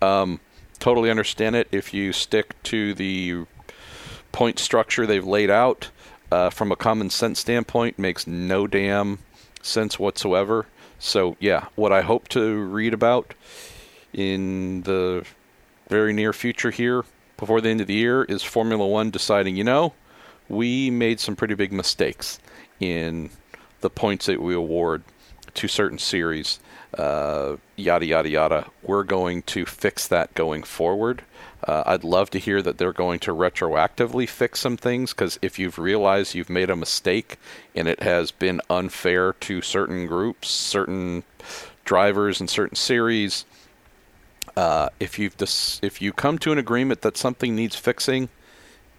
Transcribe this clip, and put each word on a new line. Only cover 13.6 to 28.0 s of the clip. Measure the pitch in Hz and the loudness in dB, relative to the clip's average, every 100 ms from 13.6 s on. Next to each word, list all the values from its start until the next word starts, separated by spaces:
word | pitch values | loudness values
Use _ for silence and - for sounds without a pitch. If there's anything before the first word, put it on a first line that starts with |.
| - - - - _ | -20 -20 -20 -20 _
in | - 98 95 95 95 95 92 | -4 -2 -2 -2 -4 -4 -4
the | 90 95 90 90 - - _ _ _ _ - | -2 0 0 -2 -6 -16 _ _ _ _ -2
very | 104 107 | 2 2
near | 107 107 | 2 0
future | 104 120 113 120 | 0 -2 -2 -2
here | - 120 123 - _ _ - | 0 0 0 -2 _ _ -10
before | 101 113 | 0 2
the | 110 | 4
end | 113 | 0
of | 98 | 0
the | |
year | 101 117 127 | 0 2 2
is | - 101 | 0 -2
Formula | - 120 113 110 98 | -2 0 2 2 2
One | 107 110 | 2 0
deciding, | 98 - 104 95 95 | -2 2 2 2 0
"You | |
know, | 110 135 165 - _ - - - - | 2 2 2 -4 _ -20 -20 -20 -8
we | 101 117 123 135 | -2 -2 0 0
made | 120 117 113 | 0 0 0
some | - 101 | -4 -4
pretty | 110 101 | -4 0
big | 98 | -2
mistakes | 98 90 - 80 - - - - - - _ | -2 -4 0 -2 -2 -10 -12 -16 -20 -20 _
in | 95 85 82 82 76 - _ - - _ | -2 -2 -2 -6 -8 -14 _ -20 -20 _
the | - | -4
points | - 107 98 - | 0 0 0 -2
that | 95 | -2
we | 85 | 0
award | 90 82 82 85 80 - _ - - - | -2 -2 0 0 -2 -6 _ -20 -20 -14
to | - 107 | -8 -4
certain | - 101 - | 0 0 0
series, | - 92 82 78 80 - - - - - | -2 0 0 -2 -4 -6 -10 -20 -12 -4
uh, | 73 76 73 76 69 73 - - | 0 0 0 -2 -2 -6 -10 -4
yada, | 90 87 | 2 2